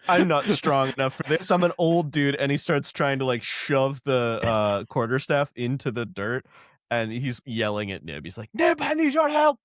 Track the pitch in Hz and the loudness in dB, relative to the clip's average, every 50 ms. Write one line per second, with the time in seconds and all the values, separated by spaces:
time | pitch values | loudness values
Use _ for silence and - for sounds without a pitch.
0 | - - 180 180 185 180 160 - - 202 185 139 - 160 143 135 135 135 131 - | 0 2 4 4 4 4 2 2 2 2 0 2 2 2 2 2 2 0 0 0
1 | 135 131 - - - - 151 165 185 - 185 180 180 175 - - 175 165 170 170 | -2 -2 -2 -4 -2 0 0 0 2 2 2 4 4 2 2 2 2 2 4 2
2 | 170 147 - 151 143 139 139 - 143 139 143 139 - - 165 143 - - - - | 0 0 0 0 2 2 2 0 0 0 0 -2 0 0 0 0 0 -4 -4 -2
3 | 156 139 139 131 135 131 123 117 - - - - - - 147 139 135 135 139 131 | 0 0 0 0 0 0 0 -2 -2 -6 -6 -6 -2 0 2 2 4 2 0 -4
4 | _ 143 131 123 123 117 113 - - 117 113 107 107 104 101 101 - - - 143 | _ 0 0 2 2 0 -2 0 0 0 2 2 2 2 0 0 -4 -4 -2 -2
5 | 117 113 123 147 - - 156 139 143 143 _ 120 123 120 135 131 - 143 107 120 | 0 0 0 -2 0 0 0 0 0 -2 _ -6 -4 -2 -2 -2 -4 -4 -4 -4
6 | 117 107 92 - 98 110 120 - - _ _ - - _ _ _ _ _ 120 117 | -6 -8 -8 -8 -6 -4 -4 -6 -6 _ _ -20 -20 _ _ _ _ _ -2 -2
7 | 113 110 110 120 135 135 120 - _ - 117 113 110 104 104 104 107 98 98 - | -2 -2 -4 -4 -4 -4 -6 -6 _ -8 -4 -2 0 0 0 -2 -4 -6 -8 -10
8 | - 82 76 76 71 - - - 110 - _ 220 339 349 339 294 - - 311 311 | -10 -12 -12 -10 -10 -12 -14 -14 -16 -14 _ 0 2 2 2 0 -2 -4 -2 0
9 | 330 294 262 311 311 294 302 302 302 302 277 _ | 0 0 2 2 0 2 2 4 2 2 2 _